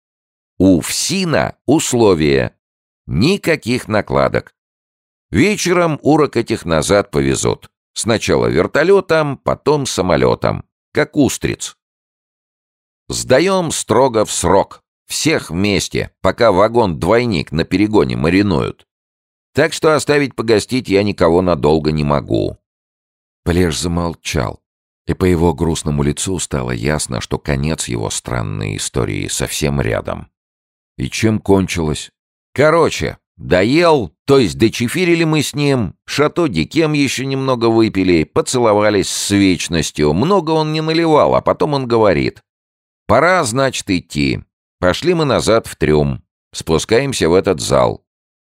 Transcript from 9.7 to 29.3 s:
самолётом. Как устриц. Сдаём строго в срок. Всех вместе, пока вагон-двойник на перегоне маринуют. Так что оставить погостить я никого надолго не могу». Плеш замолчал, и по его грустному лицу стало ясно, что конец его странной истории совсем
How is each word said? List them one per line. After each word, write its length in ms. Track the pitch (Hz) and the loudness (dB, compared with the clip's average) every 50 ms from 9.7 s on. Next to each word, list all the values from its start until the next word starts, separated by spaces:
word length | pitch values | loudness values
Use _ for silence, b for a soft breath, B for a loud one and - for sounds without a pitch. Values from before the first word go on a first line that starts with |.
| 151 147 131 | 0 0 0
самолётом. 800 | 117 - - 90 90 82 69 64 62 58 - - 55 52 50 - _ _ _ _ _ - | -4 -4 -2 0 0 2 2 2 2 0 0 -2 -4 -4 -4 -8 _ _ _ _ _ -4
Как 240 | - 151 - - | -4 -4 -2 0
устриц. 600 | 147 139 107 - - - - - - - - - _ _ _ _ _ _ _ _ _ _ _ _ _ _ _ _ _ _ _ _ _ _ _ _ _ _ - | 2 2 2 0 -2 -4 -6 -6 -6 -10 -12 -14 _ _ _ _ _ _ _ _ _ _ _ _ _ _ _ _ _ _ _ _ _ _ _ _ _ _ -12
Сдаём 640 | - 117 117 117 123 139 170 190 196 190 175 160 - | -10 -8 -2 2 2 2 2 2 0 -2 -2 -4 -6
строго 520 | - - - 120 110 135 135 113 110 104 | -6 -4 0 2 2 2 2 2 0 -2
в 60 | - | -2
срок. 540 | - - - 85 92 98 90 - - - _ _ _ _ _ - | -2 -2 0 2 2 2 2 0 -4 -18 _ _ _ _ _ -10
Всех 420 | - - - 147 165 123 - - | -8 -4 -2 -2 -2 -2 -4 -6
вместе, 640 | 78 87 98 104 101 85 - - - 60 50 - - _ | -4 -2 -2 0 0 0 -2 -4 -4 -6 -6 -8 -8 _
пока 320 | - 95 92 - 117 113 98 | -2 -2 0 2 2 2 4
вагон-двойник 1000 | 87 101 113 113 120 117 98 82 64 82 82 107 117 123 120 104 76 65 - | 4 2 2 4 2 0 0 0 -2 0 2 2 2 2 0 -2 -2 -4 -2
на 140 | - 78 85 | -4 -4 -2
перегоне 520 | - - 90 104 107 107 101 78 65 60 | 0 0 0 2 2 2 2 2 2 0
маринуют. 680 | 58 65 80 87 95 104 104 90 69 58 50 - _ _ _ _ _ _ _ _ _ _ _ _ _ _ _ _ | -2 0 2 2 2 2 2 0 0 -2 -4 -6 _ _ _ _ _ _ _ _ _ _ _ _ _ _ _ _
Так 200 | - 151 165 - | -2 -2 -2 -2
что 240 | - - 160 156 | 0 0 2 2
оставить 400 | 139 - - 147 147 143 127 - | 2 2 0 0 0 0 -2 -4
погостить 520 | - 117 113 117 104 - - 131 131 - - | -4 0 2 2 2 2 0 -4 -4 -2 0
я 140 | 98 95 104 | 0 2 2
никого 400 | 104 95 - 92 82 82 87 92 | 0 0 0 2 2 4 2 2
надолго 480 | 90 85 73 - 73 78 80 76 76 | 2 0 2 2 2 2 2 2 0
не 140 | 78 78 76 | 0 0 0
могу». 520 | 73 73 71 55 50 55 55 50 50 - - _ _ _ _ _ _ _ _ _ _ _ _ _ _ _ _ _ | 0 0 -2 -2 -2 -4 -2 -4 -4 -6 -10 _ _ _ _ _ _ _ _ _ _ _ _ _ _ _ _ _
Плеш 340 | 90 85 90 92 85 76 | -2 0 2 2 0 0
замолчал, 840 | - - 90 85 85 87 85 78 - - - - 76 60 50 50 - _ _ _ _ _ _ _ _ _ - | -2 -4 -4 -4 -4 -4 -4 -6 -8 -10 -6 -4 -4 -4 -4 -8 -12 _ _ _ _ _ _ _ _ _ -8
и 60 | 80 | -4
по 100 | - 95 | 0 2
его 280 | 92 90 80 85 87 78 | 2 2 2 2 0 0
грустному 520 | 65 85 82 82 - - 80 73 71 71 | 0 -2 -2 -2 -4 -4 -4 -2 -2 0
лицу 340 | 71 71 - - 95 95 82 | -2 -2 -4 -6 -6 -6 -6
стало 320 | - - - 69 64 62 | -6 -6 -6 -6 -6 -6
ясно, 500 | 62 58 55 71 76 76 - - 60 58 | -6 -4 -4 -4 -4 -4 -4 -6 -8 -8
что 180 | - - 69 67 | -6 -6 -8 -6
конец 500 | - - 71 67 71 78 80 - - - | -4 -4 -4 -2 -2 -2 -4 -6 -6 -6
его 200 | 60 57 53 52 | -6 -6 -6 -6
странной 640 | - - - - 60 60 55 50 50 50 52 50 50 | -8 -8 -8 -6 -6 -6 -6 -6 -6 -8 -6 -8 -8
истории 500 | 50 - - - 67 58 50 50 50 50 | -8 -8 -6 -4 -4 -4 -4 -4 -6 -8
совсем 540 | 50 | -8